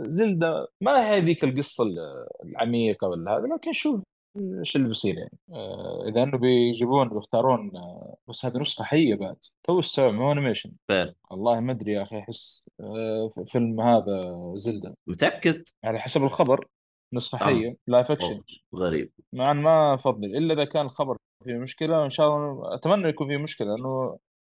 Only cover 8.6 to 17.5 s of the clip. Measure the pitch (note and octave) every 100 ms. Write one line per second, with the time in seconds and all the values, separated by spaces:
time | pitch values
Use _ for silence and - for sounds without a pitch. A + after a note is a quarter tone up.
8.6 | C#3+ - - D3+ D3+ G2+ F#2+ - - -
9.6 | - F3+ - - C3 G#2+ C3 C#3+ C3+ G#2
10.6 | - - - F#2+ E2+ - _ F#2 A2+ A2+
11.6 | A#2+ A#2 G#2 G#2 G2 A2 G2+ A2+ - -
12.6 | - - G#2 A2 A2 A2 A2 - - B2
13.6 | A#2 A2 A#2 A#2 G#2 F#2+ F2+ F2 F2 C3
14.6 | A#2+ - - - - F2+ D3 - E3+ D#3+
15.6 | - _ A2+ A2+ - D#3 C3+ - D#3+ C3+
16.6 | - _ _ _ _ B2 - B2+ G2+